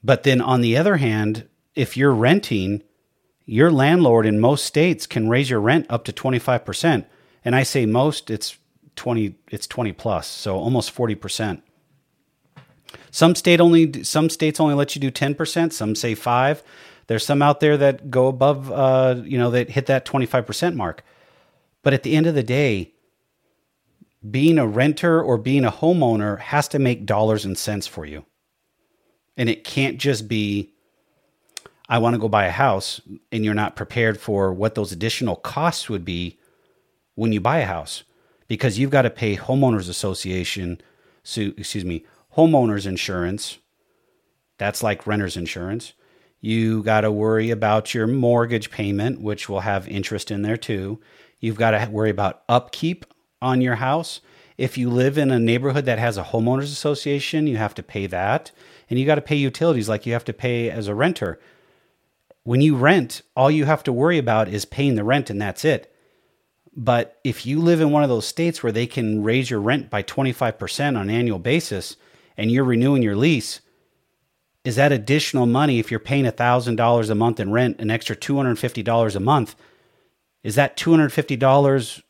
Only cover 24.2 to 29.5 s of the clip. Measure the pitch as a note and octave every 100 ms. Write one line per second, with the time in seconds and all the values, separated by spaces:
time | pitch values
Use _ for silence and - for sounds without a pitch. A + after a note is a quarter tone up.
24.2 | G#2+ B2 D3+ D#3+ A#2 G#2+ C#3 D3+ E3+ E3
25.2 | D3 A#2+ A2+ C#3 B2 - D#3+ F3+ C3 A2+
26.2 | G#2 G2+ - D3 C#3+ D3 C3 A#2 G2+ G#2
27.2 | A2 G#2+ G2 F2+ - G#2 - - D2+ D2+
28.2 | - _ _ _ _ _ _ _ _ _
29.2 | _ - A#2